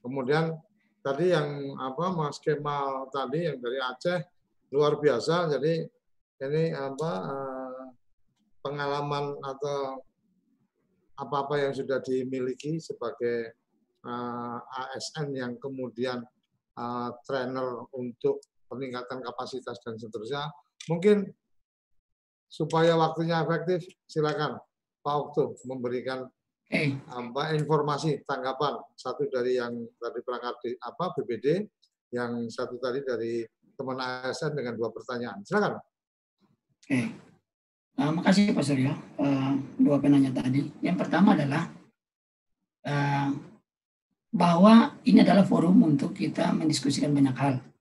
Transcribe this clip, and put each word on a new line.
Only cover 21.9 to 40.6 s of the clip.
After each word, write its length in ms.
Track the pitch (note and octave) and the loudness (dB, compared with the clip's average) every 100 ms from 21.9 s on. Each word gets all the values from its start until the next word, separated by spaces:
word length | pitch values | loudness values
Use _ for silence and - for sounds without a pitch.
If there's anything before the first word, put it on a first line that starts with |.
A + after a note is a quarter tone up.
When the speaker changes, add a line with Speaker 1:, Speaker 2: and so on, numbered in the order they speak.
| _ _ _ _ _ _ | _ _ _ _ _ _
Speaker 1:
supaya 480 | - D#3 D#3+ E3 E3+ | -6 0 4 6 6
waktunya 460 | D#3+ D#3+ E3 E3 D#3 | 2 0 -2 0 0
efektif, 400 | E3 D#3 F3+ F3 - _ | -2 0 -2 -4 -20 _
silakan 480 | D#3 D3+ D3 D3 A2+ - _ _ _ | -2 0 0 -4 -6 -16 _ _ _
Pak 100 | D3 | -4
Okto 400 | D3 C3+ - B2 - B2 | -2 -2 0 -2 -4 -10
memberikan 560 | C3 A#2+ B2 A#2+ C3 B2+ _ _ _ _ | -6 -4 -4 -6 -8 -10 _ _ _ _
Speaker 2:
Oke. 320 | F#3 D3 C3+ - | -2 0 -2 -10
Speaker 1:
apa, 420 | B2 A#2+ C3 D#3 | -12 -6 -4 -2
informasi, 720 | D#3 C#3+ D3+ D3 C#3+ D#3+ C#3 - | -2 2 2 2 0 -2 -2 -4
tanggapan. 560 | C3+ B2+ B2+ D3 A2+ - - | -4 -4 -2 -2 -2 -12 -12
Satu 320 | C3 B2 C#3+ | -10 -4 -2
dari 320 | B2+ B2 B2+ | -2 0 0
yang 80 | A#2+ A#2+ A2+ _ | -2 -6 -10 _
tadi 220 | A#2 A2+ B2 | -10 -8 -8
perangkat 300 | A#2+ A#2+ - A#2 | -6 -6 -6 -8
di, 60 | B2 | -8
apa, 320 | A#2+ - F3 | -12 -6 -6
B 40 | C3+ A2+ | -4 -6
P 40 | A2 | -2
D, 100 | C3+ F3 G#3+ _ _ _ _ A#2+ | 0 0 -2 _ _ _ _ -6
yang 340 | A#2+ A#2+ A#2 | -4 -6 -6
satu 320 | - A#2+ A#2+ | -6 -8 -6
tadi 240 | B2+ C3 C3+ | -4 -4 -4
dari 400 | A#2 A#2 A#2 A2+ _ _ - | -4 -2 -4 -6 _ _ -10
teman 240 | C3 C3 | -8 -6
A 320 | B2+ B2+ B2+ | -6 -4 -6
S 80 | A#2+ D#3 | -4 -4
N 100 | C#3+ | -4
dengan 160 | A#2+ | -4
dua 160 | A2+ A2+ | -4 -4
pertanyaan. 560 | - - B2 A#2+ G2+ G2+ | -6 -8 -6 -6 -10 -2
Silakan. 320 | G3 F#3 - - _ _ _ _ _ _ _ _ _ | 0 0 -2 -14 _ _ _ _ _ _ _ _ _
Speaker 2:
Oke. 200 | - C4 A#3 - - _ _ _ _ _ _ | -2 0 0 -8 -20 _ _ _ _ _ _
Eh, 160 | - D3 | -2 0
makasih 480 | E3+ G3+ F#3+ G#3 - | 2 4 4 4 2
Pak 80 | C#3 | 2
Suryo, 320 | C3+ C3 D#3+ - - | 2 0 -2 -10 -2
eh, 320 | C#3 C3+ C3+ C3+ - - | 0 2 2 0 -2 2
dua 240 | C3 C#3 | 4 6
penanya 320 | C#3+ C#3+ C3+ | 6 6 6
tadi. 320 | B2 B2 C3 | 2 0 0